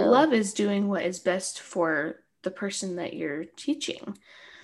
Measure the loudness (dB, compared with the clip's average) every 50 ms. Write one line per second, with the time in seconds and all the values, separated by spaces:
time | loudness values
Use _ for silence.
0 | 6 8 8 8 8 6 4 2 2 0 0 0 0 2 2 2 0 0 0 0
1 | -2 -4 -4 -2 -2 0 0 0 -2 -6 -10 -10 -14 -6 -2 0 2 2 2 0
2 | 0 -2 -6 -8 _ _ _ _ -8 -8 -6 -4 -6 -6 -4 -4 -4 -4 -4 -6
3 | -6 -8 -6 -6 -6 -6 -4 -6 -8 -10 -14 -6 -4 -2 -2 -2 -4 -6 -6 -6
4 | -8 -10 -10 -12 _ -20 -20 -20 -20 -20 -20 -20